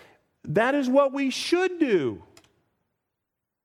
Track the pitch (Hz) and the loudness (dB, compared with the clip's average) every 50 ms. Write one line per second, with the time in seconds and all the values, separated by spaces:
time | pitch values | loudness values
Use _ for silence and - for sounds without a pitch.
0 | - - _ _ _ _ _ _ - 156 151 196 226 262 285 294 262 247 254 285 | -20 -20 _ _ _ _ _ _ -8 -4 0 0 2 2 0 0 0 2 2 2
1 | 285 269 254 277 277 262 - - - - 339 359 370 370 359 339 311 254 202 165 | 2 2 0 -2 -4 -4 -4 -4 -4 -2 0 0 0 0 0 -2 0 2 2 2
2 | 135 117 101 85 - - _ - _ _ _ _ _ _ _ _ _ _ _ _ | 0 0 -6 -8 -14 -20 _ -20 _ _ _ _ _ _ _ _ _ _ _ _
3 | _ _ _ _ _ _ _ _ _ _ _ _ _ | _ _ _ _ _ _ _ _ _ _ _ _ _